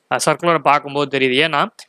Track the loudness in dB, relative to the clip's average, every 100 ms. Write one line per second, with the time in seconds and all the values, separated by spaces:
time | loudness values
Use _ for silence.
0 | -6 -2 0 0 0 0 2 0 0 -4
1 | -2 0 0 2 0 0 -2 _